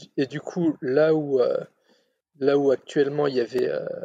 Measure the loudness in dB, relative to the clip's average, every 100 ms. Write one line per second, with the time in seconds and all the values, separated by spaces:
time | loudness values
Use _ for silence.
0 | -10 -6 -4 -6 -8 -2 -2 -2 0 2
1 | 4 2 0 2 2 0 -6 _ _ _
2 | _ _ _ -2 2 4 2 0 -2 0
3 | 0 0 0 0 -2 -2 -2 -2 -6 -10